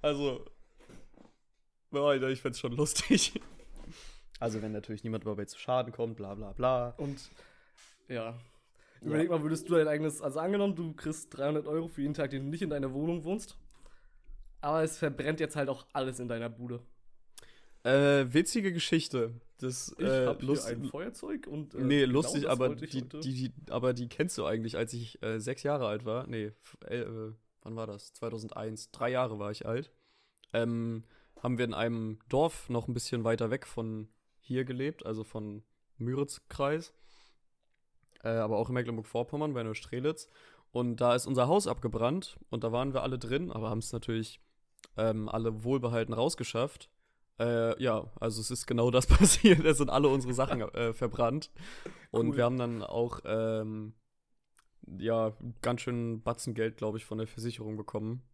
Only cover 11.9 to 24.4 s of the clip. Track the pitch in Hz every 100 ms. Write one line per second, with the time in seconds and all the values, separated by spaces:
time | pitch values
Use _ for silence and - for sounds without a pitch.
11.9 | - 143 151 139 135 139 160 175 147 135
12.9 | 135 156 170 156 208 - - - - -
13.9 | - - - - - - - 147 156 160
14.9 | - 156 135 139 160 151 151 135 127 -
15.9 | - 131 123 123 117 117 113 120 120 -
16.9 | - - - - - - - - - 123
17.9 | 135 143 143 131 135 190 233 196 170 -
18.9 | 165 156 131 113 117 - - 127 127 -
19.9 | - 131 131 127 - 131 143 - 120 135
20.9 | 143 190 - - 302 - 147 147 - 131
21.9 | 143 131 127 156 147 143 127 127 117 -
22.9 | 135 127 151 131 131 131 - - 123 127
23.9 | 123 120 - 180 -